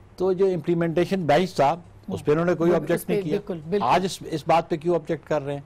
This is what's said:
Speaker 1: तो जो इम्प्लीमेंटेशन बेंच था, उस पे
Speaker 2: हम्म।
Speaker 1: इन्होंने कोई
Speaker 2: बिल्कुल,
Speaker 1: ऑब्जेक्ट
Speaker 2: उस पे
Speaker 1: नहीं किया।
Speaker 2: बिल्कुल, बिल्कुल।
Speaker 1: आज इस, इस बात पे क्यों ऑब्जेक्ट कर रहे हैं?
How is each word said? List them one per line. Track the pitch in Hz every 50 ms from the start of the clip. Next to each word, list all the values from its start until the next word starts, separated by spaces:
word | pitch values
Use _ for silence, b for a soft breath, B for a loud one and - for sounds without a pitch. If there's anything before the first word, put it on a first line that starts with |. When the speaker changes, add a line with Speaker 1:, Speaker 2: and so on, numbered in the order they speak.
| - - - -
Speaker 1:
तो | 180 190 190
जो | 180 196
इम्प्लीमेंटेशन | 190 185 165 139 175 175 170 170 170 156 175 170 165 196 190 170
बेंच | 139 143 165 185 180
था, | - - 139 139
उस | 165 175 - - - - - - - 101
पे | - 147
Speaker 2:
हम्म। |
Speaker 1:
इन्होंने | 151 160 170 180 175
कोई | 156 165 170
Speaker 2:
बिल्कुल, | 175 165 147
Speaker 1:
ऑब्जेक्ट | 151 170 -
Speaker 2:
उस | -
पे | -
Speaker 1:
नहीं | 180 208
किया। | 190 151
Speaker 2:
बिल्कुल, | 202 202 - - 185 165 147 160
बिल्कुल। | 190 208 - 123
Speaker 1:
आज | 147 180 185
इस, | 185 - -
इस | 156 - 160 151 - 165
बात | 160 165 170 -
पे | 175
क्यों | 156 147 175 175
ऑब्जेक्ट | 160 156 - 165 147 -
कर | - 160 151
रहे | 135 143 143
हैं? | 143 143